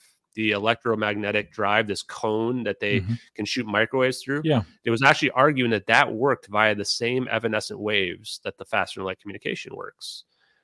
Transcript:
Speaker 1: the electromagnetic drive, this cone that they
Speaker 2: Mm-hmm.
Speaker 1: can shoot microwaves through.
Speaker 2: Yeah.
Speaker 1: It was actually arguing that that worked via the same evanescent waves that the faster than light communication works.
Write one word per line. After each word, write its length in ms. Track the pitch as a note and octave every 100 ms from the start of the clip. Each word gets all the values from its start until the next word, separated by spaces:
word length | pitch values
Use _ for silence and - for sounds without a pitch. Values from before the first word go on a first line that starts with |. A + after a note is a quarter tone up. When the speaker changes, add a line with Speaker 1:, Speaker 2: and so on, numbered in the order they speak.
| _ _ _
Speaker 1:
the 160 | G#2+ A2
electromagnetic 1000 | G2+ A2 A#2+ A#2+ G#2+ G#2 G#2 G#2 G#2 F#2+
drive, 340 | - G2+ G#2+ G#2+
this 160 | F#2+
cone 640 | - - A2 A2 A2+ B2+
that 140 | G#2+ G2
they 200 | G#2 G2
Speaker 2:
Mm-hmm. 140 | F#2 A#2 -
Speaker 1:
can 100 | -
shoot 220 | G#2 C3 G#2+
microwaves 560 | G#2 A2+ C3 C3 B2+
through. 200 | C3 C#3+
Speaker 2:
Yeah. 180 | D#3 C3 - _
Speaker 1:
It 60 | A#2+
was 120 | A2+
actually 280 | C3+ D#3 C#3
arguing 400 | B2+ D3 C3+ A#2+
that 160 | G#2+ G#2+
that 260 | A#2+ B2+
worked 360 | A2+ C#3 A#2+ -
via 260 | G#2 G#2+
the 100 | G#2
same 420 | G2 - A#2+ B2+ B2
evanescent 520 | A2+ A2+ G#2+ - G#2
waves 600 | G#2 G#2 F#2 F#2 A2 -
that 140 | G2+ -
the 60 |
faster 360 | - G#2 F#2 -
than 60 | F#2+
light 140 | F#2+
communication 540 | G2+ G2+ - - -
works. 500 | - - _ - - _ _ _ _